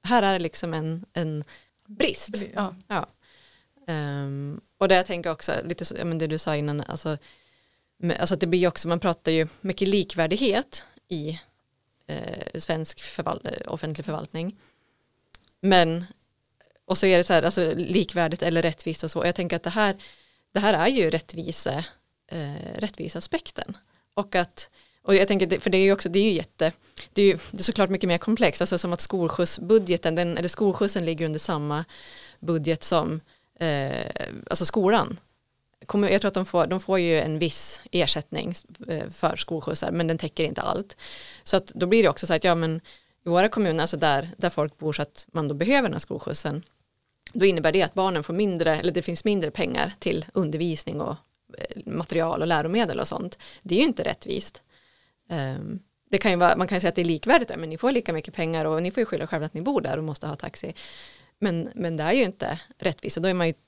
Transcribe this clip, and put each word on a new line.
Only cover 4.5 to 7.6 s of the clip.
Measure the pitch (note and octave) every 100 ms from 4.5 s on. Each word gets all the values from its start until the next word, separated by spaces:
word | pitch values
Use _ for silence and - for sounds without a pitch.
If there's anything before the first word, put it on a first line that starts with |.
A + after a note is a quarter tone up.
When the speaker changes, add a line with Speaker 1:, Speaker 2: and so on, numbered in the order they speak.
| D3 _ _
Speaker 1:
och | F#3+
det | F#3
jag | F#3
tänker | F3 E3+
också, | D#3 - -
lite | - F3 E3+
så, | -
ja, | E3+
men | E3
det | D#3
du | D#3
sa | - D3+
innan, | D3 D3
alltså, | - - D#3+ D3 - - _ _